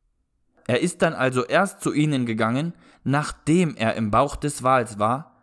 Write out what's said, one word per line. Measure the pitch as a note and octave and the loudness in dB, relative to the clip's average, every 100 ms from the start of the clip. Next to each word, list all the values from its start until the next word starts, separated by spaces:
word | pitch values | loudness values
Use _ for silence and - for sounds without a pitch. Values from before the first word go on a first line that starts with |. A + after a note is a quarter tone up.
| _ _ _ _ _ _ - | _ _ _ _ _ _ -2
Er | B2 | 0
ist | F3 - | 0 0
dann | E3+ | 0
also | D#3 C3 B2 - | 0 0 0 0
erst | D#3 G3 - | 0 0 -2
zu | D3 | -2
ihnen | B2+ D3+ C#3 A#2+ | 0 0 0 -2
gegangen, | A2 A2 B2+ E3+ - _ _ | 0 0 0 -4 -8 _ _
nachdem | - C#3+ D3 - - E3+ E3+ - | -2 -2 -2 -6 0 2 2 0
er | A2+ G#2 | -2 0
im | G#2+ | 0
Bauch | A2 C#3+ - | 2 2 0
des | D3 - | -6 -2
Wals | B2+ C3 A#2 G#2 | 0 2 0 -2
war | G#2+ C3 - _ | -2 -2 -6 _